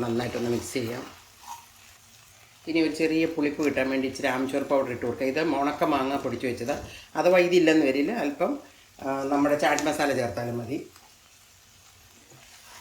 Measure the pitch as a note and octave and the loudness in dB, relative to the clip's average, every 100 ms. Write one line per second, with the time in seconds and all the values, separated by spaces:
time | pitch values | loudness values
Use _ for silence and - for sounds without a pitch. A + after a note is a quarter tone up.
0 | A#2+ A#2 A#2+ A#2+ A#2+ A#2 - C3 A2+ B2 | -2 -2 -4 -4 -2 -4 -4 -6 -6 -8
1 | - - - - - - - - - - | -12 -18 -20 -20 -18 -18 -20 -20 -20 -20
2 | - - - - - - - D#3+ D#3 D3 | -20 -20 -20 -20 -20 -12 -2 2 2 2
3 | D#3+ D#3+ E3 D#3 D3 D3 D3 C3+ C3 C3+ | 0 2 0 0 -2 0 0 0 0 0
4 | C3 - C3+ C3 C3 C#3+ - C#3 C3+ A#2+ | -2 -2 -2 0 -2 -2 0 0 0 -4
5 | A#2+ A#2 C3+ C#3 D#3+ C#3 C#3+ C#3+ D#3 C#3 | -4 -2 -2 0 0 0 -2 0 0 2
6 | C3+ C#3 C3+ A#2 C3 A#2+ A#2+ - - - | 0 -2 -4 -4 -4 -4 -4 -6 -8 -16
7 | - D#3 F3 F3+ F3 F3+ D#3+ D#3 C3+ C#3 | -8 0 4 6 6 6 6 6 4 2
8 | D#3 A#3 D3 - G3+ C#4+ - - - - | 0 0 -4 -2 -2 -4 -10 -20 -20 -10
9 | C3+ C3+ C#3 C#3+ C#3+ D3 D#3+ D3 D3+ D3 | -6 -4 0 2 2 4 2 2 0 0
10 | C#3+ B2+ A#2+ B2 A#2+ A#2+ A2+ C#3+ - - | 0 0 -2 -4 -4 -6 -6 -8 -10 -18
11 | - - - - - - - - - - | -20 -20 -20 -20 -20 -20 -20 -20 -20 -20
12 | - - - C3 - - - - | -20 -20 -20 -20 -20 -20 -20 -20